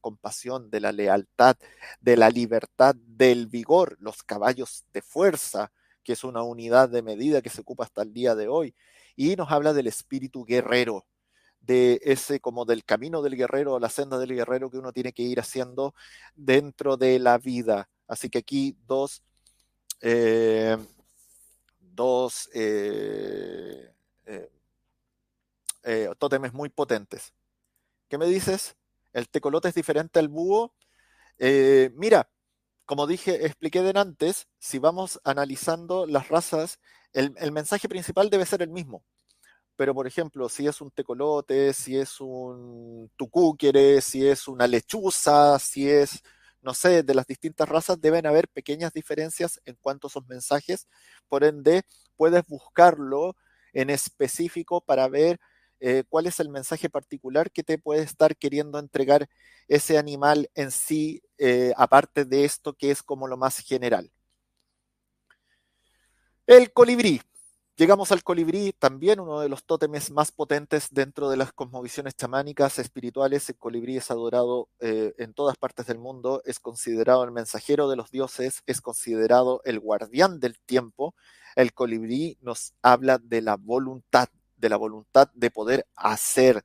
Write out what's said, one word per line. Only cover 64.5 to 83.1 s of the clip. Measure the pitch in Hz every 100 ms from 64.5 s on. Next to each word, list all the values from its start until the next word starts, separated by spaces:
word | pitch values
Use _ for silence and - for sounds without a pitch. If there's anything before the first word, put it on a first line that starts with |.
| _ _ _ _ _ _ _ _ _ _ _ _ _ _ _ _ _ _ _ -
El | 247 247
colibrí. | - 240 240 220 139 - _ _ _ _ -
Llegamos | 165 202 190
al | 196
colibrí, | - 175 165 190 202
también | - 139 135 175 208
uno | 170 151
de | 147
los | 135
tótemes | - 160 156 147 -
más | 123 156
potentes | - 147 147 147 151 -
dentro | 135 135 143 139
de | 135
las | 131
cosmovisiones | - 127 127 123 - 139
chamánicas, | - 123 131 143 139 139 -
espirituales. | 123 135 120 135 135 139 -
El | -
colibrí | 117 117 117 131
es | -
adorado, | 117 117 120 123 123 - _
eh, | 117 110 107 -
en | 113
todas | 107 143 131
partes | 131 - 123
del | 117
mundo, | 123 131 123 135
es | - -
considerado | 120 117 - 113 113 127
el | 123
mensajero | 120 110 107 - 147 143
de | 131
los | 110
dioses, | 131 131 - 127 - -
es | 123
considerado | - - - 113 110 123 127 127
el | - 110
guardián | 110 104 110 127 190 170
del | 123 113
tiempo. | - 127 120 - 151 - _ _ - -
El | 123
colibrí | - 123 113 110 127 165 -
nos | 123 117 - -
habla | 123 123 131